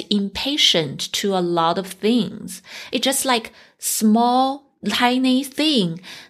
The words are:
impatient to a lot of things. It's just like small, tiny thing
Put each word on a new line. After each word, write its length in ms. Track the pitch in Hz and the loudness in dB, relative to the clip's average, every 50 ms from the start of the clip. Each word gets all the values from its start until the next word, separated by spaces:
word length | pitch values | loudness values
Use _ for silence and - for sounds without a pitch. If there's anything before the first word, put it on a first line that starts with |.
| - - | -4 -2
impatient 1000 | 208 202 202 196 190 - - 269 294 320 - - - 170 156 139 135 - - - - | -2 -2 -2 -4 -6 -6 -6 -4 0 2 2 2 2 2 0 -2 -6 -8 -8 -8 -6
to 240 | - - 202 196 | -4 -2 -2 0
a 100 | 185 175 175 170 165 | 0 0 0 0 2
lot 180 | 165 165 175 | 2 2 0
of 100 | 196 185 | -2 -4
things. 760 | 185 - - 196 214 247 233 185 - - - - - - - - - - - - - | -8 -8 -2 0 2 2 2 0 -2 -6 -12 -12 -14 -14 -16 -18 -18 -18 -18 -10 -6
It's 120 | - 254 - | -4 -2 0
just 220 | 262 262 - - | 0 0 0 0
like 260 | 262 247 226 226 - - - - - _ | 0 0 0 -2 -6 -14 -20 -20 -20 _
small, 920 | _ - - - - 214 214 214 233 240 240 247 254 262 269 277 294 - _ _ _ - 208 | _ -6 -4 -2 2 4 4 6 6 4 4 4 4 2 2 0 -6 -12 _ _ _ -6 -4
tiny 540 | 214 - 247 247 254 262 262 262 254 262 277 | 0 2 2 2 2 2 2 4 2 2 0
thing 560 | 269 - - 294 311 302 226 180 165 165 175 - - - - - | -2 -2 0 0 2 2 2 0 0 -4 -8 -12 -18 -20 -20 -20